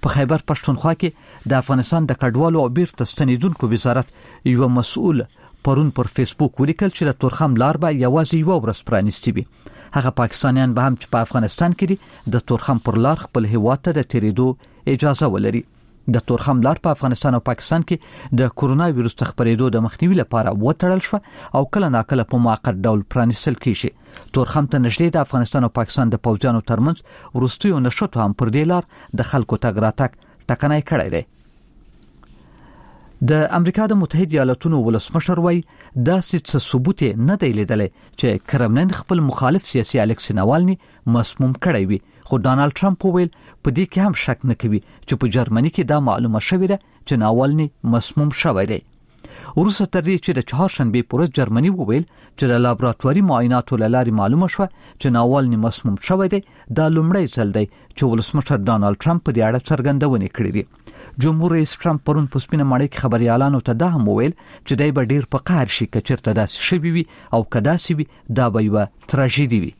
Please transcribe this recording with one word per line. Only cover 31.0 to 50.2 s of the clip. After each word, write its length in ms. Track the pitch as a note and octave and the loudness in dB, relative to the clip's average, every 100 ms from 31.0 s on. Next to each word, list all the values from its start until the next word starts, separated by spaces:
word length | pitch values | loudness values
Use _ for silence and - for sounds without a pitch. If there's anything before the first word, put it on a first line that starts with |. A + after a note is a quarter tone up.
| F#2 E2+ | -2 -4
دی. 80 | - _ _ _ _ - - - - _ - - - - - - - - - - | -6 _ _ _ _ -20 -20 -20 -20 _ -20 -20 -20 -20 -20 -20 -20 -20 -20 -4
د 260 | B2+ D3+ D3+ | 0 2 2
امریکا 360 | E3+ E3+ F#3+ G#3+ | 2 0 0 0
د 120 | G#3 | 0
متحد 360 | E3+ D3+ F3+ | 0 0 0
ایالاتونو 460 | D3+ C3 B2 E3 D#3 | 0 0 0 0 0
ولسمشر 580 | A2+ A2+ - E3 D#3 F3+ | 2 0 -2 -4 -2 0
وایي، 220 | E3+ F3 - - - C3 | 2 0 -4 -18 -10 -2
داسې 420 | B2 F#3 F3 F3 | 0 0 0 -4
څه 220 | - C#3+ - | -2 -4 0
ثبوت 360 | C3 C3 G3 | -2 0 0
یې 140 | C3+ G#2 | -2 0
نه 180 | B2 G3 | 0 2
دی 60 | D3 | 0
لیدلی 340 | G#2+ G2+ A2 G2+ _ - - | 0 0 0 -2 _ -20 -4
چې 260 | D#3+ G2+ - | -2 -2 -2
کرملین 400 | C#3 A#2+ A#2+ F#3 | 0 2 2 2
خپل 260 | F3 - F3+ | -2 -2 0
مخالف 460 | D3 - B2+ F3+ - | 0 0 0 0 0
سیاسي 340 | C3 A2 B2+ | -4 -2 0
الکسی 340 | G#2+ A2 - | 0 -2 -4
ناوالني 420 | G#2 G2+ D3+ F3+ F#3+ _ _ - | 0 2 2 2 0 _ _ 0
مسموم 480 | A#2 A#2 - C3 | 0 0 -2 -2
کړی 320 | C3 F#3 C3 F#2+ | 0 0 0 0
وي. 80 | G2+ _ _ - | -2 _ _ -4
خو 100 | C3 | -2
ډانلډ 400 | B2+ B2+ C#3+ - | 2 2 2 0
ټرمپ 260 | G3 F#3 F#3+ | 0 0 0
وویل، 260 | F3+ F3 - - - | 0 0 -4 -20 -6
په 60 | - | -4
دې 140 | B2+ F#3 | -2 -2
کې 140 | - G3 | 0 0
هم 80 | - | 0
شک 220 | - B2 B2+ | -4 -2 -2
نه 100 | A#2 | -2
کوي 200 | A#2 G#2 | 0 -2
چې 300 | - - - B2 | -4 -20 -6 -2
په 180 | B2 | 0
جرمني 360 | B2 A#2 A2 D3 | 0 0 0 0
کې 140 | - | 0
دا 160 | C3+ D3 | 0 0
معلومه 400 | C3+ F#2+ A#2 A2 | 0 0 0 -2
شوې 280 | - F#3 F#3 | 0 0 0
ده 100 | G3 | -2
چې 360 | _ _ - C3 | _ _ -2 0
ناوالني 440 | A2 A2+ C3+ D3+ D3+ _ - A#2 | 2 2 2 0 -2 _ 0 0
مسموم 360 | - - D3 - | 0 0 0 0
شوی 240 | E3 G2+ G2 | -2 0 0
دی. 140 | G#2+ - _ _ _ - - - - | -4 -8 _ _ _ -20 -20 -6 0
وروسته 300 | F#3+ G3 G3 | 0 0 0
تر 160 | F#3 | 0
دې 140 | E3 F#3+ | 0 -2